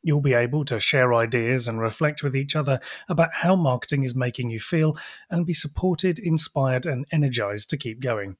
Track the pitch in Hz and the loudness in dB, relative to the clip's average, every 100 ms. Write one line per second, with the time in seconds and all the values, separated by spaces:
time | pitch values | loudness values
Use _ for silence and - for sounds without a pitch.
0 | 175 147 139 123 120 147 139 113 - 139 | 0 0 2 2 2 -2 -2 -2 0 2
1 | 127 117 117 120 117 131 120 113 113 - | 4 4 2 0 0 0 -2 -2 -4 0
2 | 151 147 143 135 139 156 139 131 - - | -4 -2 -4 -2 -2 -2 0 -2 -4 -16
3 | - 160 165 - 175 190 147 127 - 143 | 4 6 6 2 2 4 4 0 0 0
4 | 131 123 123 - 120 113 - 165 156 151 | 0 -2 -2 -2 -6 -4 -2 2 2 0
5 | - - _ 170 170 160 156 - 185 165 | -10 -18 _ -2 0 0 -2 -2 0 2
6 | 185 165 170 160 - - 131 127 156 131 | 0 -2 0 0 0 0 0 0 -2 -6
7 | 135 156 143 120 101 104 - 139 120 110 | -2 0 0 0 -4 -6 -6 -6 -6 -6
8 | 127 110 98 92 | -4 -4 -6 -12